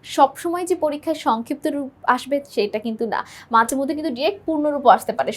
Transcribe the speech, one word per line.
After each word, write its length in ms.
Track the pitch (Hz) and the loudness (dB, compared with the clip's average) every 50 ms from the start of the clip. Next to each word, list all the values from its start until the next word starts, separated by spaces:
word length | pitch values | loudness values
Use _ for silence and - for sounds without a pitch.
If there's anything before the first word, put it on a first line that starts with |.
| _ - - | _ -6 4
সবসময় 480 | - 285 269 277 - - 349 339 349 359 349 | 4 4 4 4 -4 -4 -4 -4 -4 -2 -2
যে 40 | 359 349 - | -2 0 0
পরীক্ষায় 340 | 302 294 294 - 320 320 302 - | -2 -2 -4 -4 -4 -4 -2 0
সংক্ষিপ্ত 380 | 302 233 226 233 - 302 285 - 311 285 | 0 0 0 -2 -6 -8 -4 -4 -4 -4
রূপ 160 | 285 277 262 - _ - - 247 | -4 -6 -8 -12 _ 0 0 0
আসবে 220 | 254 - 254 277 285 277 - - | 0 0 -2 -2 -2 -2 -4 -2
সেটা 240 | - 202 208 - 220 214 | -2 -2 -2 -2 -4 -4
কিন্তু 180 | 233 220 214 240 214 | -6 -4 -4 -4 -2
না, 80 | - - - - - - - _ 233 | -2 -4 -4 -6 -14 -20 -12 _ 4
মাঝে 200 | 226 233 233 285 262 | 4 4 4 0 -2
মধ্যে 160 | 277 269 311 | -2 -2 -4
কিন্তু 160 | 302 311 320 247 | -2 -2 -4 -4
ডাইরেক্ট 240 | 233 277 320 403 - - | 0 0 -2 -2 -2 -4
পূর্ণ 180 | - 320 302 294 302 285 | -2 0 0 0 0 0
রূপও 160 | 285 285 240 185 | 4 6 6 6
আসতে 160 | - - - 220 - | 6 4 -6 -4 -2
পারে। 120 | - - 226 | -2 -4 0